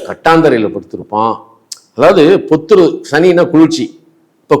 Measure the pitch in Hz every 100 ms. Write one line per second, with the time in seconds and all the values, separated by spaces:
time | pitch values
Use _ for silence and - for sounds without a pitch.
0 | - - 165 165 156 120 104 101 - 95
1 | - 107 113 104 - _ _ - _ -
2 | 156 190 151 190 - - - 196 156 -
3 | - 151 180 170 165 151 160 - 113 -
4 | _ _ _ _ - 147